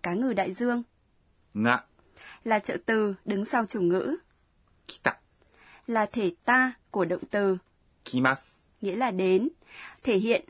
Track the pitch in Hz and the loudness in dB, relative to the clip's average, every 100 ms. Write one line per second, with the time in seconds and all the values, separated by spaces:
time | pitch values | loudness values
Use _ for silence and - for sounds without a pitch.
0 | 175 180 262 196 180 190 247 240 233 _ | -4 -2 0 0 -2 -2 -2 -2 -4 _
1 | _ _ _ _ _ 104 117 123 - _ | _ _ _ _ _ 0 2 2 -2 _
2 | _ - - - 226 214 - 226 - 220 | _ -20 -20 -12 -2 0 0 -6 0 0
3 | 208 190 - 202 214 254 214 214 175 180 | 0 -2 -4 -4 -2 -2 -2 0 2 2
4 | - 330 - _ _ _ _ _ - - | 0 -6 -8 _ _ _ _ _ -20 -4
5 | 131 - _ _ _ _ - - - 226 | -4 -4 _ _ _ _ -20 -18 -4 -2
6 | 208 240 190 170 - 254 254 - _ 202 | 0 0 -2 -2 2 2 2 -4 _ -2
7 | 165 - - 208 196 185 - _ _ _ | 0 -2 -2 0 2 0 -4 _ _ _
8 | - 127 131 135 - - _ _ 202 190 | -6 0 2 0 -6 -18 _ _ -4 -2
9 | 254 185 190 190 269 - _ - - - | -2 0 2 2 2 -6 _ -20 -20 -8
10 | - 196 220 233 - | 0 0 2 0 -2